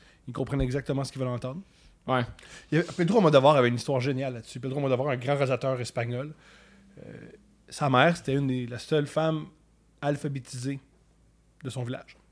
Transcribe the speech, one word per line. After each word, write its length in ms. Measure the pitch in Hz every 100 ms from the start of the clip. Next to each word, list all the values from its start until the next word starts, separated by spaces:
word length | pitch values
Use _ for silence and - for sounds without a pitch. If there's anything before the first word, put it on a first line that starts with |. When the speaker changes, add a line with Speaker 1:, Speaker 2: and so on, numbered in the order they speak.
| - _ -
Speaker 1:
ils 40 |
comprennent 260 | 123 127 139
exactement 420 | 127 135 131 135
ce 60 | 135
qui 60 | 135
va 60 |
l'entendre. 360 | 127 123 127 151 - _ - _ -
Speaker 2:
Ouais. 160 | 127 127 - - - -
Speaker 1:
Il 80 | 151
y 20 |
a, 40 | 170 -
Pedro 220 | 170 226
Almodovar 380 | 170 143 135 147
avait 120 | 120
une 80 | 120
histoire 240 | - 135
géniale 340 | 127 131 135
là-dessus. 260 | 120 - 131
Pedro 180 | 131 139
Almodovar, 300 | 139 123 143
un 80 | 127
grand 160 | 127
réalisateur 460 | 143 135 127 135 131
espagnol. 520 | 117 - 117 123 147 156 - - - - _ -
Euh, 60 | - - - - _ _ _
sa 200 | - 147
mère, 260 | 127 156 170
c'était 180 | -
une 120 | 139 139
des, 200 | 127 123
la 120 | 120
seule 280 | - 156 147
femme 400 | - 160 156 151 _ _ _ _ _
alphabétisée 760 | 143 147 151 139 120 127 127 139 - _ _ _ _ _ _ _
de 60 | 131
son 120 | 131
village. 340 | 120 127 - - _